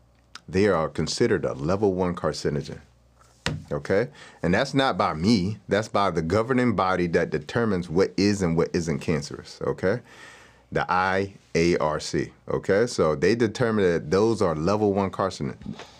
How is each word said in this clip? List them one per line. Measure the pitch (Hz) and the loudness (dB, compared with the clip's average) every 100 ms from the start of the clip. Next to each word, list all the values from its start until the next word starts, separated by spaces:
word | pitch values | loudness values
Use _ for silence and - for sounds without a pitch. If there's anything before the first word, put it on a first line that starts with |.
| _ _ _ - - | _ _ _ -20 -4
they | 95 104 | 2 4
are | 87 78 | 4 0
considered | - 78 - 120 95 | -2 -4 0 2 2
a | 67 | -2
level | 64 73 98 104 | -4 -2 0 2
one | 90 90 85 | 2 -2 -2
carcinogen," | 82 73 82 73 71 - - _ _ _ _ _ - - - | -4 -2 -2 -4 -6 -12 -18 _ _ _ _ _ -8 -8 -6
okay? | 73 - 95 123 - - - | -8 0 0 0 -6 -20 -6
And | 85 | 0
that's | 95 139 | 0 0
not | 139 135 95 | 0 0 2
by | 101 | -2
me, | 78 90 117 87 113 - | 0 2 2 2 -6 -2
that's | 98 110 | -2 0
by | 104 98 | 0 2
the | 85 | 2
governing | 82 101 117 127 123 95 | 0 0 2 2 2 2
body | 92 92 87 | 2 2 2
that | 87 80 | 2 0
determines | 73 - 123 113 92 85 | -2 -4 -2 0 0 -2
what | 80 98 - | 0 2 2
is | 101 101 | 0 2
and | 90 82 | 0 2
what | 80 | 0
isn't | 90 82 71 | -2 -2 -4
cancerous, | - 78 71 - - - - | -2 -4 -4 -12 -16 -8 -6
okay? | 139 92 117 - - - - - - _ | -2 -2 -2 -6 -20 -20 -20 -20 -20 _
The | 80 - | -4 0
I | 92 92 95 98 - _ 82 | 0 2 0 -2 -8 _ 2
A | 85 87 | 2 2
R | 76 76 | 0 -2
C, | - 80 65 - - | -4 -4 -4 -8 -6
okay? | 69 71 98 120 | -4 0 2 2
So | - 82 76 | 2 0 2
they | 90 120 | 2 2
determine | 117 - 120 107 95 | 0 0 0 2 2
that | 82 67 | 0 0
those | 92 110 107 | 2 2 2
are | 95 78 | 0 0
level | 82 107 107 | 0 2 2
one | 98 95 | 2 0
carcinogen. | - 95 - 69 - - - - - | -2 -4 -4 -8 -8 -12 -14 -16 -4